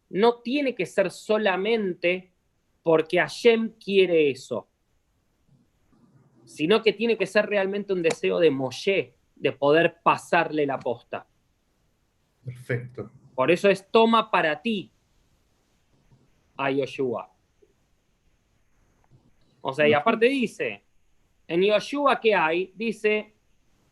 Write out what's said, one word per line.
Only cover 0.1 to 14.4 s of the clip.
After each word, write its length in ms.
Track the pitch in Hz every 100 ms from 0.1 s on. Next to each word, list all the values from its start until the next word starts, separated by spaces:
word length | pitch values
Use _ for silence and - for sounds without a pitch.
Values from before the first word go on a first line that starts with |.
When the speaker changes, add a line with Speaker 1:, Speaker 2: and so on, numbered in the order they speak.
| 180 233 240
Speaker 1:
tiene 320 | 233 285 269
que 120 | - 165
ser 260 | - 180
solamente 1200 | - - 214 208 185 202 226 196 175 175 180 - _ _ _ _ _
porque 380 | 165 160 156 175
Hashem 540 | 151 - 233 226 226 -
quiere 480 | - 196 185 165 147
eso, 380 | 123 - 110 - _ _ _ _ _ _ _ _ _ _ _ _ _ _ _ _ _ -
sino 360 | - 156 220
que 120 | 214
tiene 240 | 196 233 220
que 100 | 185
ser 180 | 214 208
realmente 460 | 202 196 202 196
un 80 | 190
deseo 380 | 165 151 185 180
de 100 | 160
Moshe, 640 | 135 131 127 - 190 127 _ _ _
de 160 | 139
poder 460 | - 143 156 170 -
pasarle 640 | - 143 - 180 156 151 143
la 140 | 131
posta. 480 | 127 117 - 98 - _ _ _ _ _ _ _ _ _ _ _ 127
Speaker 2:
Perfecto. 680 | 123 - 120 - - - - _ -
Speaker 1:
Por 160 | 131
eso 180 | 175 202
es 200 | 190 -
"toma 400 | 226 226 226 220
para 300 | 185